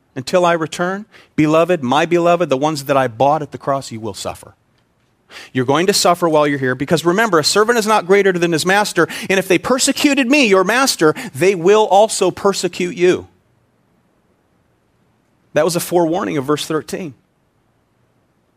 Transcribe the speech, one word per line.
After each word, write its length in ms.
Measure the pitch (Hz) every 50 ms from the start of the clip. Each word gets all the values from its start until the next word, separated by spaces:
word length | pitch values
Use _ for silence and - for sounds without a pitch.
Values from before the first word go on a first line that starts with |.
| _ _ -
until 300 | 135 123 - - 180 175
I 80 | 170 170
return, 520 | 165 160 147 - - 175 180 190 202 220 - - - - _ _
beloved, 460 | - 156 151 156 160 170 165 180 160
my 240 | 127 120 135 151 170
beloved, 440 | 160 170 170 170 175 175 170 180 151
the 80 | 131 131
ones 280 | 143 156 160 139 135
that 120 | 143 139 135
I 100 | 131 123
bought 340 | 110 110 135 139 151 156
at 100 | 147 -
the 60 | - 123
cross, 340 | - 143 139 139 127 -
you 80 | 120 110
will 140 | 110 107 95
suffer." 400 | - - 90 87 - - 107 - _ _ _ _ _ _ _ _ _ _ _ _ _ _ _ - - - - -
You're 120 | 131 127
going 220 | 123 139 156 180 196
to 60 | 196
suffer 340 | - - 185 175 175 175 165
while 200 | 156 151 147 147
you're 120 | 143 135
here, 160 | 135 127 127
because 300 | 127 147 - 175 147 160
remember, 340 | 170 175 214 233 220 175 156
a 40 | 139
servant 340 | - - 202 214 220 240 233
is 100 | 196 220
not 180 | 214 208 185
greater 260 | 170 196 202 196 196
than 200 | 180 175 170 170
his 140 | 165 151 160
master, 420 | 180 190 208 208 - - 180 160 - - - - 185
and 100 | 190 190
if 80 | 180 185
they 100 | 180 165
persecuted 720 | - - 254 262 - 277 - - - 294 277 277 262 233
me, 180 | 285 302 262
your 180 | 208 190 190 185
master, 500 | 190 226 254 277 - - - 160 156 151 - 254 220 -
they 220 | 131 170 190 202
will 300 | 170 160 190 208 214 214 -
also 440 | 185 196 220 214 - - 196 180
persecute 640 | 170 - - 202 190 - - 175 - - 180 175 127
you. 320 | 175 175 185 156 90 92 - _ _ _ _ _ _ _ _ _ _ _ _ _ _ _ _ _ _ _ _ _ _ _ _ _ _ _ _ _ _ _ _ _ _ _ _ _ _ _ _ _ _ _ _ -
That 120 | 143 156
was 100 | 180 165
a 60 | 170
forewarning 560 | - - 170 175 170 160 165 185 214 196 165 143
of 80 | 127
verse 200 | 143 151 147 -
thirteen. 480 | - 160 151 - - 196 190 190 147 120 _ _ _ _ _ _ _ _ _ _ _ _ _ _ _ _ _ _ _ _ _ _ _ _ _ _ _ _